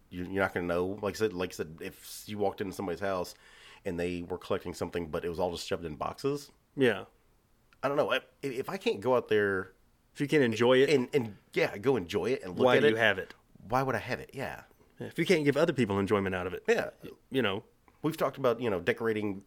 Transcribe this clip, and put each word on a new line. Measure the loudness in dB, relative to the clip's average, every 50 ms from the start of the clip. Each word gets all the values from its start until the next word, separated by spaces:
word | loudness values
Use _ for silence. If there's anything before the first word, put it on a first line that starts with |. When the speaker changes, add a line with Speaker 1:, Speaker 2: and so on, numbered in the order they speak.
| _ _
Speaker 1:
you, | -10 -8 -8
you're | -4 0 0 0
not | 0 0
gonna | -2 -2 -2
know. | 0 0 -2 -2 -4 -4
Like | -6 -6 -2
I | -2
said, | -2 -2 -2
like | -2 -4 -4
I | -6
said, | -8 -10 -10 -12 -12
if | -14 -14 -14 -14 -16 -16 -16 -14 -12 -10
you | -6 -2
walked | -2 -2 -2 -2
into | -6 -6 -6
somebody's | -6 -6 -6 -4 -4
house | -4 -2 -2 -2 -4 -6 -10 -16 -20 -20 -20 -20 -20 -20 -20 -12 -8
and | -6 -4 -4
they | -2 -4 -4 -6
were | -6 -6 -8 -8
collecting | -6 -4 -4 -4 -4 -6 -8
something, | -6 -6 -6 -4 -6 -6 -4
but | -6 -6 -4
it | -4
was | -4 -2
all | -2 -2
just | -4 -4 -6 -6
shoved | -6 -6 -6
in | -6 -8
boxes. | -6 -6 -6 -6 -4 -4 -4 -4 -4 -8 -14 _ _ _ _ _ 2
Speaker 2:
Yeah. | 2 2 2 0 -4 -12 _ _ _ _ _ _ _ _ _ _ _ _ _ _
Speaker 1:
I | -4 0
don't | 2 2
know. | 2 2
If, | 0 -2 -2 -6 _ _ -8
if | -6 -6 -6 -6 -6
I | -6 -4
can't | -2 -2 -2 0
go | 2 2 2
out | 2 2 4
there | 4 4 4 4 2 0 -2 -6 -12 _ _ _ _ _ _ _ _
Speaker 2:
If | -6
you | -2 2
can't | 4 4 4
enjoy | 4 4 4 6 6 8 8 6
it, | 6
Speaker 1:
and, | 4 4 2 2 0
and | 0 0 -2 -6 -14 _ _ -2
yeah, | -2 -2 -2 -2 -2
go | 0 0 2
enjoy | 2 0 -2 -2 -2 0 0
it | -2 -2 -4
and | -6 0 4
look | 6
Speaker 2:
why | 6 6
Speaker 1:
at | 6
Speaker 2:
do | 6 6
Speaker 1:
it, |
Speaker 2:
you | 4 4
have | 4 4 4 2
it? | -2 -10 -12 _ _ _ -20 -20 -8 -2
Speaker 1:
why | 0 0 0
would | 0 0
I | -2
have | -2 -4 -6 -8
it? | -8 -10 -12
Yeah. | -10 -8 -8 -10 -12 -14 -18 _ _ _ _ _ -12
Speaker 2:
If | -12 -8 -6 -2
you | 0
can't | 2 2 4 4
give | 4 4
other | 4 4 2
people | 4 2 2 2 2 2
enjoyment | 2 2 2 2 2 0 -2
out | -2 -4
of | -4 -6
it, | -4 0 0
Speaker 1:
Yeah. | 2 2 0 -2 -6 _ -16
Speaker 2:
y-, | -18 -18 -20 _ -6
you | -2 0
know. | 0 0 0 -2 -6 _ _ _ _ _ _ _
Speaker 1:
We've | -4 -4 -2 -2
talked | -2 -2 -2 0
about, | 0 2 2 2
you | 0 0
know, | 0 0
decorating, | 0 -2 -2 0 0 -2 0 0 -2 -2 -4 -6 -10